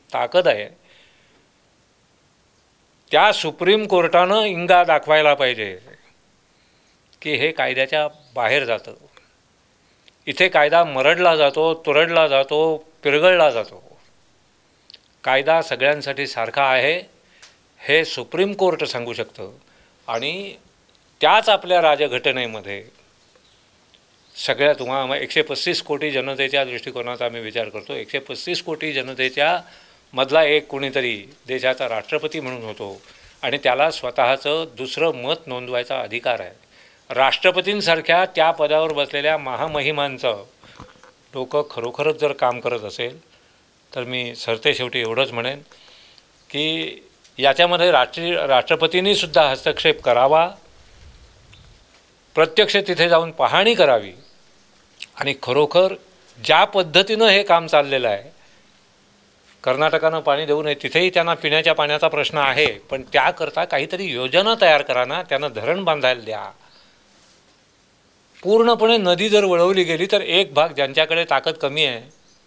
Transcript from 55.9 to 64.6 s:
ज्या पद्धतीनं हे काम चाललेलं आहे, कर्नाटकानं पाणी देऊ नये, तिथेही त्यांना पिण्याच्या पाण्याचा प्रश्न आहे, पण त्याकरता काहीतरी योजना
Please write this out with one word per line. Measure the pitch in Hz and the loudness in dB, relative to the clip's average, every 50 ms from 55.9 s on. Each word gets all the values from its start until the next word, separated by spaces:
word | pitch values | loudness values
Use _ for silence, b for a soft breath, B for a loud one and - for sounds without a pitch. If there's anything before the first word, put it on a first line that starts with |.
| 196 - - _ _ _ _ _ _ 123 117 | 0 -6 -16 _ _ _ _ _ _ -4 2
ज्या | - 156 165 202 | 4 4 6 4
पद्धतीनं | 208 - 196 175 160 151 180 190 208 220 214 226 | 4 2 0 0 2 2 2 2 2 2 2 4
हे | 214 190 202 196 | 4 4 4 4
काम | 196 170 170 165 | 4 2 2 2
चाललेलं | 151 - 147 143 139 135 131 123 113 | 4 2 2 4 2 0 0 0 0
आहे, | 101 101 117 151 - _ b b b b b b b _ _ _ _ _ _ _ _ _ _ _ _ _ _ _ _ _ - | -2 -4 -6 -12 -20 _ b b b b b b b _ _ _ _ _ _ _ _ _ _ _ _ _ _ _ _ _ -4
कर्नाटकानं | 131 131 139 156 156 160 156 156 160 160 160 | -2 0 0 0 0 0 0 0 0 -2 0
पाणी | - 156 139 147 160 | 0 0 0 0 0
देऊ | 147 147 151 151 | -2 -2 -2 -2
नये, | 151 143 143 - | -2 -4 -4 -4
तिथेही | 139 - 160 185 185 | -2 0 0 0 0
त्यांना | - 175 165 170 165 | 0 0 0 0 -2
पिण्याच्या | - - 151 151 160 156 165 151 | -2 -2 -2 0 0 2 2 2
पाण्याचा | 160 151 147 151 151 165 | 2 0 0 0 0 0
प्रश्न | 156 156 147 139 - - | 0 0 0 -4 -2 -2
आहे, | 151 143 135 127 143 151 | 0 0 0 2 0 0
पण | 131 104 101 - - 135 131 123 - - | 0 -2 -6 -10 -10 -10 -10 -6 -2 0
त्याकरता | 139 131 175 180 - 160 147 - 160 175 | 2 2 2 0 -2 -6 -6 -4 -4 -4
काहीतरी | - 160 139 143 139 185 180 196 | -2 -2 -4 -4 -4 -6 -6 -6
योजना | 170 139 131 127 131 147 175 202 220 226 220 | -6 -6 -6 -4 0 2 2 2 2 2 4